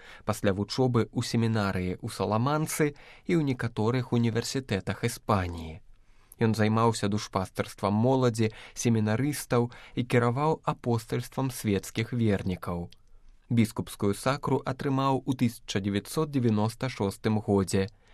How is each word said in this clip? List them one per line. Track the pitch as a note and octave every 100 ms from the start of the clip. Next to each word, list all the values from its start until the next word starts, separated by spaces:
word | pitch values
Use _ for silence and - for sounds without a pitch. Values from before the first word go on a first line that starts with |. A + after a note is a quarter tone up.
| - - -
пасля | G#2 G#2
вучобы | F#2+ G2+ - B2+ A#2+ G#2+
ў | -
семінарыі | A#2+ A#2 A2+ A2 G2 F#2+ F#2 F2+
ў | A#2+
Саламанцы | - G2 G#2+ C3 D3+ D#3 - D3+
і | - - - -
ў | F3 C#3+
некаторых | B2+ A#2 - G#2+ B2+ B2+
універсітэтах | A#2+ A#2 A2+ - C3+ - G2 - F#2+ A#2+
Іспаніі. | - - G#2 F2+ E2+ D#2+ D#2+ - - - - _ -
Ён | A2+
займаўся | A2 G#2+ A2+ A#2 A2 G#2
душпастарствам | G#2 - G2 F#2 - G2 - G2 G#2
моладзі, | A#2+ C3+ B2+ A2+ A2 - - -
семінарыстаў | B2 A2+ G#2+ A2 C#3+ D3 - B2 A#2 - - -
і |
кіраваў | A#2 B2 A#2+ A#2+ D3+ D#3+ -
апостальствам | D3+ B2 A#2 - B2+ B2 - C3+
свецкіх | B2+ A2 G2 - - A2
вернікаў. | B2 A2 F#2+ F#2+ F2+ - F2 F2 - - - - - -
Біскупскую | A#2 G#2+ - - - G2+
сакру | G2 - C#3 - C3
атрымаў | - C3 D3 C3+ C3+ C3
у | -
тысяча | C3 A#2+ - - G#2
дзевяцьсот | G2 G2+ - - D#3
дзевяноста | C#3 A#2 G#2 G#2+ - C3
шостым | - G2+ - A2+ G#2+
годзе. | G#2+ G2+ F#2+ G2 G2 - _